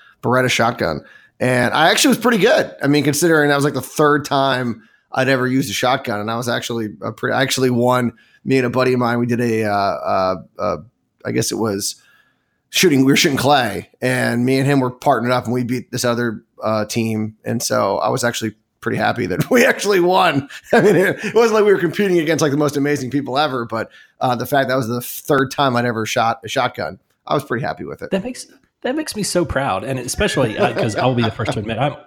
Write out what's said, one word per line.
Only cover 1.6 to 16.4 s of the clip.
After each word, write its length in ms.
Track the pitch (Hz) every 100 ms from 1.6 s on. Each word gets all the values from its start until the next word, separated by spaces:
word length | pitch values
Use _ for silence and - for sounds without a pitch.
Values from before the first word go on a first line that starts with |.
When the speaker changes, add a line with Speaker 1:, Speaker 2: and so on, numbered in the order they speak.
| 117
Speaker 1:
I 160 | 127 165
actually 200 | 214 311
was 100 | 233
pretty 180 | 247 233
good. 380 | 190 - - -
I 40 | 139
mean, 160 | 147
considering 460 | 143 143 170 156 147
that 60 | 143
was, 80 |
like, 100 | 143
the 80 | 127
third 440 | - - 151 147 143
time 640 | 139 135 127 123 110 - _ _
I'd 160 | - 131
ever 200 | 131 127
used 220 | 131 117
a 40 |
shotgun. 460 | 98 123 131 123 104
And 100 | 107
I 80 | 117
was 100 | 120
actually 420 | 120 - 117 107 -
a 100 | 113
pretty, 220 | 110 123
I 80 | 113
actually 300 | 131 - 131
won, 420 | 120 123 123 120 - _ _ -
me 120 | 131
and 80 | 123
a 40 |
buddy 240 | 127 127
of 60 | 127
mine, 180 | 120 120
we 60 | 120
did 160 | 117
a, 220 | 120 110 107
uh, 60 |
uh, 600 | 101 98 82 82 95 92 90 - -
uh, 180 | 95 80 104 _ _ _ 117
I 60 |
guess 200 | 120 120
it 40 | -
was 400 | 110 101 101 - _ _ _ _ _ _ _
shooting, 300 | - 185 135 135
we 60 |
were 40 | 143
shooting 220 | 165 131
clay, 520 | 131 143 113 90 - _
and 440 | 127 127 120 120 123
me 120 | 135
and 60 | 139
him 120 | 143
were 100 | 123
partnered 400 | - 147 123 120
up, 120 | 123 110
and 80 |
we 100 | 123
beat 280 | 117 123 -
this 140 | 120 123
other, 380 | 117 120 107